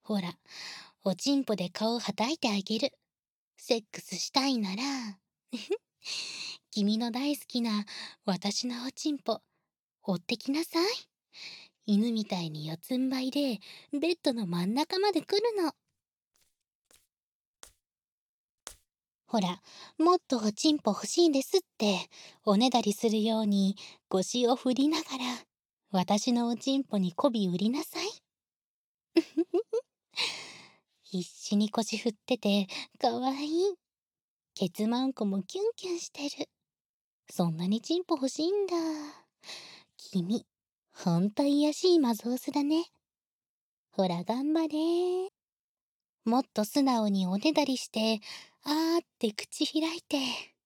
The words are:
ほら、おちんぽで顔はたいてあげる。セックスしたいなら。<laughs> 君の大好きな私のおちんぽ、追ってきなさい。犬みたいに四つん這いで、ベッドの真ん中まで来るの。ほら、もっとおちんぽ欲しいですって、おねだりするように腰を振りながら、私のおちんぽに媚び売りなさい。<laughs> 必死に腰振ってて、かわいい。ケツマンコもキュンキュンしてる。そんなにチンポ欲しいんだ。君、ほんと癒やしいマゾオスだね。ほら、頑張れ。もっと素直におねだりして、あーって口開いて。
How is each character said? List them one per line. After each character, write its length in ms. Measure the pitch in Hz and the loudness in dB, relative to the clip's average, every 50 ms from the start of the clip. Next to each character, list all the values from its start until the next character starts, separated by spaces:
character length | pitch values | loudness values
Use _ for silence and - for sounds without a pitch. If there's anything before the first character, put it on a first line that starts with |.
ほ 180 | _ - 214 202 | _ -2 -2 -2
ら、 180 | 180 175 - _ _ _ - - - - - - - - _ _ _ | -2 -4 -8 _ _ _ -16 -14 -14 -14 -14 -16 -18 -20 _ _ _
お 100 | 202 185 | -2 -2
ち 200 | 175 - 277 285 | 0 0 2 2
ん 100 | 277 262 | 2 2
ぽ 100 | - 214 | 0 -2
で 140 | 185 185 180 | -2 -2 -6
顔 300 | - - 220 226 233 240 | -4 -2 0 0 0 0
は 140 | 214 - | -4 -6
た 160 | - - 214 254 | -2 -2 0 -2
い 100 | 320 - | 0 0
て 100 | - 226 | 0 0
あ 100 | 208 202 | 0 0
げ 180 | 185 - 220 226 | -2 -2 -2 0
る。 200 | - 269 _ _ _ _ _ _ _ _ _ _ _ _ _ | 0 -2 _ _ _ _ _ _ _ _ _ _ _ _ _
セ 200 | _ - - 247 | _ 0 0 0
ッ 80 | 226 214 _ | 0 0 _
ク 100 | - - | -16 -16
ス 160 | - - - | -12 -10 -8
し 140 | 175 - - | -8 -8 0
た 140 | - 277 262 | 0 2 2
い 120 | 277 262 233 | 2 0 0
な 160 | 208 185 190 | -2 -4 -4
ら。 440 | 208 254 285 277 262 240 214 196 190 _ _ _ _ _ _ | -4 -4 -4 -4 -4 -6 -8 -12 _ _ _ _ _ _ _
<laughs> 280 | - 226 208 - 370 466 _ _ _ _ - - - - - - - - - - - - _ _ | -10 -10 -4 -4 -6 -6 _ _ _ _ -12 -10 -8 -8 -8 -10 -10 -12 -12 -12 -14 -16 _ _
君 260 | - 214 202 202 214 | -2 0 2 2 2
の 140 | 220 240 240 | 0 -2 -2
大 260 | 220 247 277 294 294 | -2 -2 0 -2 -2
好 80 | - - | -2 -4
き 140 | _ - 247 | _ -4 -2
な 240 | 233 233 214 208 208 - - - - - - _ _ | 0 0 0 -2 -2 -4 -10 -14 -14 -16 -18 _ _
私 420 | - 185 175 - 202 202 - - | -2 -2 0 -2 -2 -2 -2 -4
の 200 | 247 240 240 240 | -4 -6 -6 -8
お 60 | 262 | -8
ち 180 | - - - 320 | -8 -4 -4 -4
ん 80 | 294 269 | -4 -2
ぽ、 240 | _ - 214 - _ _ _ _ _ _ _ _ _ _ _ _ | _ -4 -4 -4 _ _ _ _ _ _ _ _ _ _ _ _
追 120 | _ - 185 | _ -4 -4
っ 60 | 175 | -4
て 160 | - - 247 233 | -2 -4 -6 -4
き 140 | - - | -2 -4
な 120 | 277 302 330 | -2 -2 -4
さ 180 | - - 330 | -2 0 0
い。 260 | 339 403 494 - - _ _ _ _ _ _ - - - - - - _ _ _ _ | 0 0 0 -4 -10 _ _ _ _ _ _ -20 -18 -18 -18 -20 -20 _ _ _ _
犬 280 | - 208 202 220 240 | 2 2 4 4 2
み 120 | 226 220 208 | 0 -2 -2
た 140 | 208 202 180 | -4 -4 -4
い 100 | 170 160 | -4 -6
に 160 | 156 156 151 | -6 -8 -8
四 100 | 156 160 | -8 -8
つ 200 | 165 - - 262 254 | -10 -6 -4 -2 0
ん 100 | 262 262 | 0 0
這 140 | 262 262 | -2 -2
い 80 | 254 262 | -4 -2
で、 300 | 254 285 285 269 233 190 - - - - - _ - 285 | -2 0 0 0 -2 -4 -8 -16 -20 -20 -14 _ -4 -2
ベ 120 | 277 330 | 0 0
ッ 80 | 349 _ | -2 _
ド 120 | _ 302 247 | _ 0 0
の 120 | 233 214 | 0 -2
真 200 | 170 170 175 175 | -2 0 0 0
ん 80 | 190 220 | 0 0
中 240 | 269 311 _ 381 370 | 0 0 _ 0 2
ま 120 | 392 415 | 2 2
で 120 | 381 330 | 2 2
来 180 | - - 381 403 | 0 2 0 2
る 220 | 427 480 440 403 | 2 2 0 2
の。 120 | 349 302 - _ _ _ _ _ _ _ _ _ _ _ _ _ _ _ _ _ _ _ _ _ _ _ - _ _ _ _ _ _ _ _ _ _ _ _ _ - - _ _ _ _ _ _ _ _ _ _ _ _ _ _ _ _ _ _ _ - - _ _ _ _ _ _ _ _ _ _ | 0 0 -2 _ _ _ _ _ _ _ _ _ _ _ _ _ _ _ _ _ _ _ _ _ _ _ -20 _ _ _ _ _ _ _ _ _ _ _ _ _ -20 -20 _ _ _ _ _ _ _ _ _ _ _ _ _ _ _ _ _ _ _ -20 -20 _ _ _ _ _ _ _ _ _ _
ほ 140 | _ - 226 | _ 0 0
ら、 220 | 185 180 175 - _ - - - - - _ - | 0 0 -4 -6 _ -20 -20 -20 -20 -20 _ 2
も 180 | 311 339 370 | 6 6 6
っ 40 | 349 _ | 4 _
と 120 | _ 269 233 | _ -2 0
お 140 | 214 214 | 0 -2
ち 200 | 208 - - 320 | -2 2 2 2
ん 60 | - 196 | 2 2
ぽ 120 | - 220 | 2 0
欲 140 | 196 - - | 0 0 -4
し 200 | - - - 349 | -4 2 4 4
い 60 | 330 | 6
で 100 | 285 269 | 6 2
す 160 | 262 - - 381 | 0 2 0 0
っ 20 | - _ _ _ | 0 _ _ _
て、 320 | 233 208 196 175 - - - - - - - _ _ | 0 2 2 0 -2 -8 -16 -20 -20 -20 -20 _ _
お 120 | 220 202 | 4 4
ね 140 | 196 240 262 | 6 6 4
だ 100 | 254 240 | 4 4
り 140 | 220 208 202 | 2 2 0
す 140 | - - 233 | 2 2 2
る 120 | 208 220 | 2 4
よ 180 | 208 226 226 220 | 2 2 2 2
う 60 | 220 | 2
に 300 | 208 202 196 196 190 202 - - - - _ _ _ | 2 4 4 4 2 0 -2 -8 -20 -20 _ _ _
腰 380 | - 190 185 - - 247 247 | 0 0 0 0 0 0 2
を 100 | 233 269 | 2 2
振 160 | 247 - 262 | 2 2 0
り 160 | 247 240 269 302 | 2 4 4 2
な 140 | 320 320 | 2 0
が 160 | 320 - 269 - | -4 -6 -8 -6
ら、 280 | 254 247 247 240 - _ _ _ _ _ _ _ _ _ | -6 -6 -6 -8 -12 _ _ _ _ _ _ _ _ _
私 420 | - 185 180 - 202 208 - - | 0 0 2 4 2 2 4 2
の 160 | 240 240 233 233 | 2 2 2 0
お 80 | 240 | -2
ち 200 | 226 - 269 269 | -2 -2 0 0
ん 80 | 269 269 | 0 0
ぽ 120 | - - | 0 0
に 160 | 208 190 180 | 0 0 0
媚 280 | 165 - - 294 226 226 | 0 2 2 2 2 2
び 140 | 202 180 175 | 0 2 2
売 40 | 180 | 2
り 120 | 196 220 | 0 0
な 120 | 247 294 330 | 0 -2 -4
さ 180 | - - 330 | -6 -6 -4
い。 200 | 339 403 466 - _ _ _ _ _ _ _ _ _ _ _ _ _ _ _ _ _ _ _ | -4 -4 -6 -8 _ _ _ _ _ _ _ _ _ _ _ _ _ _ _ _ _ _ _
<laughs> 680 | 330 - - - - 349 _ - 349 466 _ - 453 - _ _ _ _ _ _ - - - - - - - - - - - _ _ _ _ _ _ | 0 0 0 -2 -2 -2 _ 0 -2 -2 _ -4 -4 -4 _ _ _ _ _ _ -4 -4 -4 -4 -8 -12 -14 -18 -20 -20 -20 _ _ _ _ _ _
必 200 | _ - - 185 | _ -8 -6 -6
死 340 | 175 - - - - - 208 | -6 -8 -12 -14 -4 0 2
に 140 | 208 214 208 | 2 2 2
腰 260 | - - 220 - - | 0 -2 -2 -2 -4
振 140 | 208 - 240 | -2 -2 -4
っ 20 | |
て 240 | 220 _ _ - 262 | -4 _ _ -2 -2
て、 320 | 240 - 208 202 202 196 190 - - - - _ _ | 0 2 2 2 2 0 -2 -6 -12 -12 -14 _ _
か 100 | - 254 | 0 0
わ 220 | 233 240 254 262 | 0 2 -2 -2
い 140 | 269 277 294 | -2 -2 -4
い。 320 | 302 311 339 370 403 370 _ _ _ _ _ _ _ _ _ _ _ _ _ _ _ _ | -2 0 2 2 0 -2 _ _ _ _ _ _ _ _ _ _ _ _ _ _ _ _
ケ 140 | - 196 175 | -4 -4 -4
ツ 180 | _ - 214 | _ -2 -2
マ 200 | 220 240 240 262 | 0 0 0 0
ン 80 | 269 262 | -2 -2
コ 100 | - 220 | -2 -2
も 180 | 202 190 196 | -2 0 -2
キ 160 | 185 _ - 370 | -4 _ -6 -2
ュ 40 | |
ン 100 | 403 453 466 | -2 -2 -2
キ 140 | - - 370 | -4 -6 -6
ュ 60 | 349 | -6
ン 40 | 339 | -6
し 120 | - - | -6 -10
て 160 | _ - 285 285 | _ -8 -8 -8
る。 220 | - - - _ _ _ _ _ _ _ _ _ _ _ _ _ _ _ _ _ | -6 -8 -10 _ _ _ _ _ _ _ _ _ _ _ _ _ _ _ _ _
そ 180 | - - 180 170 | -2 0 0 0
ん 80 | 160 | 0
な 100 | 160 175 | -2 -2
に 140 | 185 208 233 | -2 -2 -2
チ 180 | - - 320 349 | 0 -2 -2 -2
ン 60 | 359 | 0
ポ 120 | - 339 | -2 -2
欲 120 | 277 254 262 | -2 -2 -4
し 120 | - - | -2 -2
い 120 | 302 349 | -2 -2
ん 140 | 392 415 403 | 0 0 0
だ。 100 | 370 359 339 330 320 311 302 302 294 - - _ _ _ _ _ - - - - - - - - _ _ | 0 -2 -2 -2 -2 -4 -6 -8 -12 -16 -20 _ _ _ _ _ -18 -16 -16 -16 -20 -20 -20 -20 _ _
君、 500 | - - - - 190 170 175 220 233 - _ _ _ _ _ _ _ _ _ | -20 -20 -4 -2 -2 0 0 -2 -4 -4 _ _ _ _ _ _ _ _ _
ほ 260 | _ - - 185 170 170 | _ -4 0 2 2 4
ん 100 | 185 208 | 2 2
と 140 | 208 - 285 | 2 2 2
癒 240 | 285 285 294 294 302 | 4 4 4 4 2
や 40 | |
し 220 | 294 - - 370 349 | 2 2 4 6 6
い 40 | 339 | 6
マ 160 | 285 240 226 | 6 4 0
ゾ 180 | 202 - 233 | -2 -2 -4
オ 40 | 247 | -4
ス 140 | 254 - - | -4 -4 -2
だ 120 | 269 294 | 0 0
ね。 280 | 285 285 311 320 330 - _ _ _ _ _ _ _ _ _ _ _ _ _ _ _ _ _ _ _ _ | 2 2 2 2 0 -2 _ _ _ _ _ _ _ _ _ _ _ _ _ _ _ _ _ _ _ _
ほ 160 | _ - 190 185 | _ 0 0 2
ら、 160 | 175 175 175 | 0 -2 -2
頑 280 | - 220 254 269 302 | -2 -2 -2 0 0
張 160 | 311 330 330 311 | 0 0 0 0
れ。 640 | 302 302 320 330 339 349 359 359 359 370 370 392 _ _ _ _ _ _ _ _ _ _ _ _ _ _ _ _ _ _ _ | 0 0 0 2 2 2 2 0 0 -2 -4 -6 _ _ _ _ _ _ _ _ _ _ _ _ _ _ _ _ _ _ _
も 160 | 226 226 254 | 2 2 2
っ 40 | 269 _ | 2 _
と 120 | _ - 214 | _ -2 -2
素 180 | 214 - 294 | 0 2 2
直 260 | 277 269 254 233 220 208 | 4 4 4 4 2 2
に 180 | 202 196 185 | 2 2 2
お 120 | 180 185 202 | 2 0 2
ね 140 | - 311 | 2 2
だ 120 | 302 302 294 | 2 4 2
り 140 | 277 262 247 | 2 0 -4
し 100 | - - | -4 -6
て、 320 | - 220 220 220 220 214 - - - - - - _ _ _ | -4 -2 0 0 0 -2 -4 -12 -16 -16 -18 -20 _ _ _
あ 340 | 277 294 311 330 330 330 339 | -2 0 0 2 2 2 0
ー 40 | |
っ 40 | - _ _ _ | 0 _ _ _
て 140 | - 226 | -4 -2
口 320 | 208 - - _ - - 311 | -2 -4 -10 _ -4 -4 -4
開 320 | - - 311 302 320 330 | -2 0 -2 -2 -2 -4
い 60 | 349 | -8
て。 540 | - _ - 285 269 254 233 - - - _ _ _ | -8 _ -4 -2 -2 -4 -6 -8 -10 -14 _ _ _